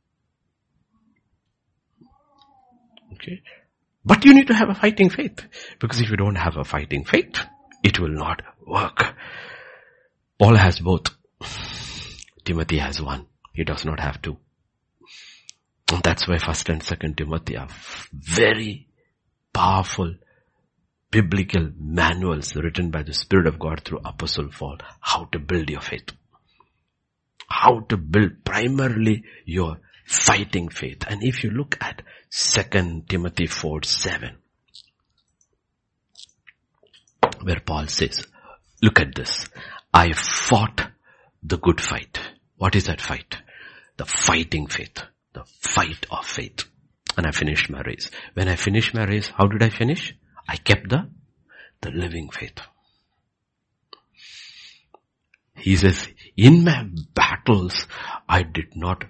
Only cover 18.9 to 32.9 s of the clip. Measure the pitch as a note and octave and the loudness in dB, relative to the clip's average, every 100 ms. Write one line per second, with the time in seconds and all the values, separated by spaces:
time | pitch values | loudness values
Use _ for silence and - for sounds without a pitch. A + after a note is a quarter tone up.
18.9 | _ _ _ _ _ _ - F#2 F#2+ F#2 | _ _ _ _ _ _ -2 2 2 -2
19.9 | - E2+ F2 _ _ _ _ _ _ _ | -4 -6 -8 _ _ _ _ _ _ _
20.9 | _ _ G#2+ F2+ G2 F#2 F#2 D#2 D#2 D2+ | _ _ 2 2 0 0 0 -2 -6 -4
21.9 | E2+ E2+ F2 F#2 D#2 C#2+ D2+ D#2+ E2+ F2 | 0 2 0 -2 -4 -6 -6 -4 -2 -4
22.9 | D#2+ D2+ C#2+ - F#2+ D#2+ D#2 D#2+ D#2+ - | -4 -6 -8 2 4 4 2 -4 -8 -8
23.9 | D2 - - D#2+ - C#2+ - C#2+ D2 - | -10 -10 -8 -6 -6 -6 -10 -12 -12 -18
24.9 | - - - E2+ D#2+ C#2+ F2+ D2 C#2+ - | -10 -4 -4 -4 -12 -4 -4 -4 -8 -10
25.9 | - - - _ _ _ _ _ _ _ | -12 -14 -20 _ _ _ _ _ _ _
26.9 | _ _ _ _ - - - A#2 A#2 A2 | _ _ _ _ -20 -8 2 4 2 0
27.9 | G#2 D2+ G2 G2 - - G#2+ A#2+ C3+ C3 | -4 2 4 4 0 -8 -4 -2 0 0
28.9 | A2 A2 G#2+ - - - F2 E2 D#2+ _ | 0 0 0 -4 -18 -6 -4 -2 -4 _
29.9 | _ - - - G2+ G2+ F#2+ E2+ - C2 | _ -4 0 2 2 0 -6 -6 -8 -12
30.9 | - - G#2 A#2+ B2+ A2 A2+ C#3+ - - | -10 -8 -4 -4 -2 -4 -4 -4 -6 -8
31.9 | - - - _ - - - - G2+ F2+ | -12 -18 -20 _ -4 -2 0 0 0 -2